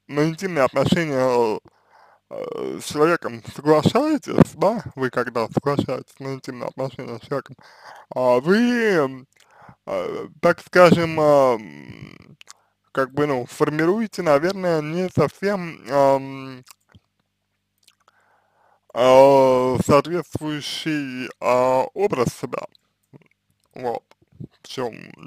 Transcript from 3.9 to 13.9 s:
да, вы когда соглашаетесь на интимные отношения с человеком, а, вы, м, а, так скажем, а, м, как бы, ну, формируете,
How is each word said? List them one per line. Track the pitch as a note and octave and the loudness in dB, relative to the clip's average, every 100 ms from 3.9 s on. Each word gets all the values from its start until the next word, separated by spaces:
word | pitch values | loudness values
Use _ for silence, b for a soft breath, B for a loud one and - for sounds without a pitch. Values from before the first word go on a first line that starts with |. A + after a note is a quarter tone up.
| A3+ D4+ D4+ - A#2+ - | 2 0 -2 -4 -2 -2
да, | D3+ F3 A3+ B2 | 0 -2 -2 -8
вы | - B2+ | -8 -6
когда | - A#2+ A#2+ A2 | -4 -6 -6 -6
соглашаетесь | - C#3+ C#3+ - - - - | -4 -4 -4 -4 -6 -12 -16
на | C3+ | -14
интимные | C3 C#3 B2 B2 | -12 -12 -12 -12
отношения | C3 C3 - B2 A#2 | -8 -10 -10 -14 -14
с | - | -8
человеком, | C#3 - C3+ B B B B B | -8 -8 -18 B B B B B
а, | B2+ B2+ B2 | -2 2 2
вы, | D3 G#3 A#3+ A#3+ A3 | 4 4 4 2 2
м, | F3 C3+ C3 C3 _ b b b b - | 2 0 -4 -20 _ b b b b -8
а, | F#2+ F2 E2 - - | -6 -6 -8 -10 -2
так | E3+ E3+ | 0 0
скажем, | - F3+ F3 E3 E3 D#3+ | 0 6 6 6 0 2
а, | D3+ C#3+ C3 A2+ | 4 6 4 2
м, | G2+ D2 B1+ A1+ G1+ G1+ - - - - _ _ _ | -4 -18 -18 -18 -20 -20 -20 -20 -20 -20 _ _ _
как | - C3 | -4 -2
бы, | C3+ D3 | 0 -2
ну, | C3 A#2+ | -2 -4
формируете, | - D3 D3+ E3 | -2 -2 0 0